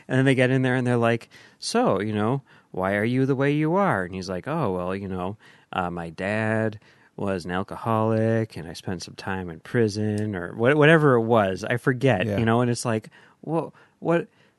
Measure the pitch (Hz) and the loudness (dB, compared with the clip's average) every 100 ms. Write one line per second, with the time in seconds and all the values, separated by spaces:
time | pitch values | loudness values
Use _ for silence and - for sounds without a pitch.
0 | - 131 135 127 127 131 127 127 123 120 | -2 2 4 6 4 4 2 0 2 2
1 | 117 117 - - - _ - 226 240 98 | 2 0 -4 -20 -20 _ -4 0 2 2
2 | 107 107 107 139 - - _ - 95 104 | 0 0 0 -2 -6 -20 _ -4 -2 0
3 | 110 127 131 131 139 147 156 180 196 110 | 0 0 0 2 0 0 0 0 0 0
4 | 90 92 92 92 85 165 123 92 90 95 | -2 -6 -8 -8 -6 -4 -2 -2 -4 -6
5 | 98 92 90 107 - - _ - 90 87 | -6 -6 -6 -8 -16 -20 _ -10 -8 -8
6 | 85 82 95 107 110 110 110 107 _ _ | -10 -8 -6 -4 -2 -2 -2 -6 _ _
7 | _ - 98 95 90 90 98 110 - 110 | _ -10 -6 -6 -4 -6 -6 -8 -2 0
8 | 110 110 113 113 110 - 82 85 - 87 | 0 0 0 0 -2 -8 -14 -12 -10 -10
9 | - - - 95 90 80 - 123 110 101 | -10 -12 -8 -6 -8 -12 -4 0 0 0
10 | 107 104 107 95 87 107 117 151 147 165 | -2 -2 -4 -4 -6 0 2 6 6 6
11 | 151 120 113 117 98 92 107 123 - 127 | 6 4 4 4 4 0 -2 -2 0 2
12 | 131 101 104 101 113 117 123 120 123 110 | 2 2 0 0 2 2 2 0 -2 -4
13 | - - - _ - 160 139 - _ _ | -6 -18 -20 _ -6 -4 -6 -10 _ _
14 | 165 170 - _ _ | -2 0 -2 _ _